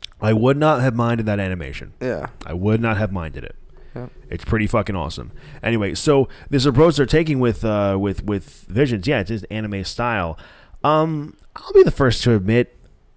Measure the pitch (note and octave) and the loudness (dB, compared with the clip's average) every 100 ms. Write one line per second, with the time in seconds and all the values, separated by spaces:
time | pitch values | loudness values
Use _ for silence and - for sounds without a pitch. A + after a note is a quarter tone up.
0 | - - G#2 A2 B2 C#3 D3+ B2 C3 A#2 | -20 -4 0 2 4 4 4 4 2 0
1 | A#2+ A#2 G#2+ G2+ F#2+ F2+ C#2 - - - | 0 0 0 -2 -2 -4 -8 -10 -14 -10
2 | B2 F2 - - - E2+ G2+ A2 A#2 G2+ | -6 -6 -8 -12 -10 -2 0 2 2 0
3 | G#2 F#2 D#2+ C#2+ - - - - - - | -2 -4 -8 -10 -12 -14 -20 -20 -16 -14
4 | B2+ - - - - A2+ G#2 A#2 G2 G2 | -14 -16 -12 -10 -2 0 2 0 0 -4
5 | C#2+ - A#1+ - - - A2 A2+ G2+ D2 | -6 -8 -12 -16 -18 -8 -2 0 0 0
6 | D#3 C#3 C3 - - C3+ C#3 B2+ E3 D3 | 2 4 2 -4 -4 0 2 6 6 4
7 | C3 D#3 D#3+ C3+ B2 G2+ A2+ G#2 G2+ G2 | 2 2 2 2 0 0 0 0 2 0
8 | G2+ F#2+ G#2 G2+ - - - G2 C#3+ A2 | 0 -2 -4 -4 -6 -16 -6 0 0 0
9 | F2+ C3 F2+ A2+ - A2 G#2+ G2 F#2 - | -2 -2 -2 -6 -6 -8 -6 -6 -6 -4
10 | A#2+ A2 E2+ D#2+ - - - - C#3+ D#3 | -2 -2 -4 -6 -14 -20 -20 -4 0 2
11 | D#3+ D#3 D3 - - - - G4+ F4+ - | 0 -4 -8 -16 -20 -18 2 6 6 4
12 | C3+ - B2 A2 F#2 A#2+ - - - _ | 2 2 2 2 2 2 0 -4 -20 _
13 | _ | _